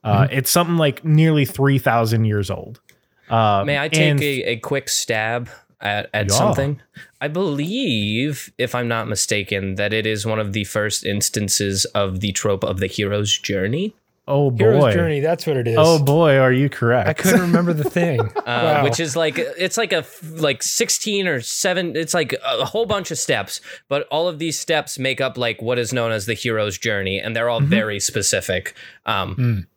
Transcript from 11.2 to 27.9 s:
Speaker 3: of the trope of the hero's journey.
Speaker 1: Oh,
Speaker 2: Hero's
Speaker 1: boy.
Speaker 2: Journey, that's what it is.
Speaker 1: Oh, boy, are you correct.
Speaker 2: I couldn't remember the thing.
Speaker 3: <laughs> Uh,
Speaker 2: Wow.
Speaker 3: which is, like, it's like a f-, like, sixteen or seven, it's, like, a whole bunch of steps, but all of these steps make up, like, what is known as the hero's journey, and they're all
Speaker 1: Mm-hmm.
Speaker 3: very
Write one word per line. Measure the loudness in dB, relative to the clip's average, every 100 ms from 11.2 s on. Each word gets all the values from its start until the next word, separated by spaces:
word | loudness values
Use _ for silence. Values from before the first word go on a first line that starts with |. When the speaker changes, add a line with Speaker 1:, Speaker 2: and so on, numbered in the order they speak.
| -2 -2 -2 -2 0 -2 -2
Speaker 3:
of | 0 0 0
the | -2
trope | -2 0 0
of | -2 -2
the | -2
hero's | -2 -2 0 0 -2
journey. | -2 -2 0 -2 -4 _ _ _ -2
Speaker 1:
Oh, | 2 2 4
Speaker 2:
Hero's | 4 6
Speaker 1:
boy. | 6
Speaker 2:
Journey, | 4 2 0
that's | 0 0 0
what | -2
it | 0
is. | 4
Speaker 1:
Oh, | 6 6
boy, | 4 4 6 6
are | 6
you | 4 2
correct. | 2 2 2 2
Speaker 2:
I |
couldn't | 0 2 4
remember | 4 2 2
the | 0 0
thing. | 0 0 0
Speaker 3:
<laughs> | -2 -4
Uh, | -2 0 2 4
Speaker 2:
Wow. |
Speaker 3:
which | 2 0
is, | -2 0
like, | 0 0
it's | -6 -4 -4 -2
like | -2
a | -2
f-, | -4 -16 -16 -2
like, | -2 0
sixteen | -4 -2 -2 -2 -2 -2 -2
or | -4
seven, | -4 -4 -2 0 -2 -4
it's, | -2
like, | -2 0 -4
a | -4 -2
whole | -2 -2 -2
bunch | -2 -4
of | -6
steps, | -2 -2 -2 -10 -14 -20 _
but | -4 -2
all | -2 -2
of | -2
these | -6 -6
steps | -2 -2 -2 -4
make | -4 -2
up, | -4 -2
like, | -4 -4
what | -4 -2
is | -2
known | -2 -2
as | -2 -4
the |
hero's | -4 -2 -2 -2 -2
journey, | -4 -2 -2 -4
and | -4 -2
they're | -2
all | 0
Speaker 1:
Mm-hmm. | 2
Speaker 3:
very | 2 0